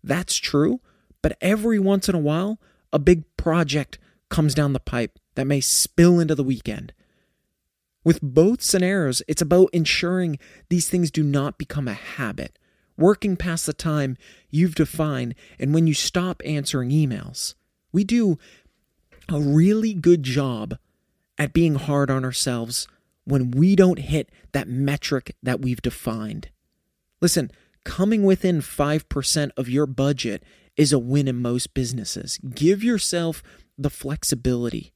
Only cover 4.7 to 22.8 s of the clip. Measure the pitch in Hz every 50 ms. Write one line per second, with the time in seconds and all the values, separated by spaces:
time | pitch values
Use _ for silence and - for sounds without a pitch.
4.7 | 135 127 _ - - 120 117 - _ - _ _ _ - 135 139 143 139 131 -
5.7 | - - - - _ - 170 175 175 170 165 151 156 127 139 131 131 107 - 120
6.7 | 104 - - - - _ _ _ _ _ _ _ _ _ _ _ _ _ _ _
7.7 | _ _ _ _ _ _ _ 165 165 - - 139 127 156 165 202 240 - - -
8.7 | - 185 180 180 196 196 160 135 123 - - - 151 - 175 143 175 180 185 -
9.7 | - 170 160 - - - 185 170 180 185 180 165 147 - - - - - _ _
10.7 | 175 175 - - - 180 175 147 - 156 151 143 139 143 139 143 - _ - _
11.7 | - 147 135 120 101 - - - - - 131 107 107 - 69 - _ _ _ _
12.7 | _ _ _ _ _ - 156 185 214 - - 202 185 - - 180 165 165 - -
13.7 | 139 - - 165 151 151 139 135 127 - _ - - _ _ _ - 151 175 180
14.7 | 160 - 156 - - 160 156 151 143 127 123 117 120 _ - - - - 131 139
15.7 | 151 160 165 160 147 - - - - 180 180 185 175 _ - 147 151 147 139 -
16.7 | - 139 123 123 143 156 151 131 113 98 85 - 123 - - - - _ _ _
17.7 | _ _ _ _ - 185 202 196 233 240 226 190 160 - - - - _ _ _
18.7 | _ _ _ _ _ _ _ _ _ _ _ - 175 147 147 139 143 156 170 196
19.7 | 214 220 220 220 208 175 151 175 175 165 135 131 123 147 139 131 120 110 107 -
20.7 | 113 - _ _ _ _ _ _ _ _ _ _ _ - 147 139 _ 165 170 160
21.7 | 147 135 - 147 143 143 143 135 135 131 127 127 127 - - 135 123 117 117 117
22.7 | 120 -